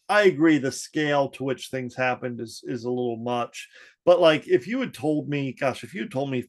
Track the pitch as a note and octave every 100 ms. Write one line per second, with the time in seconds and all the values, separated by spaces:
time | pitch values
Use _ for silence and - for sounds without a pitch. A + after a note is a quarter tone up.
0 | - G#3 G3+ C#3+ D#3+ D3 C3 - - D#3
1 | D3+ C#3+ C3+ - C3+ B2 - C3 B2 B2+
2 | B2 B2 B2+ A#2+ A2+ - D3+ B2 A#2+ B2
3 | B2 A2+ A#2 A#2+ A#2+ - - - - _
4 | E3+ F3 E3 D3+ - F3+ F#3+ B3+ A#3 -
5 | D#3 D3+ C3 C#3+ C3+ - C3+ A2 A2 G#2+
6 | - C3 C#3 B2+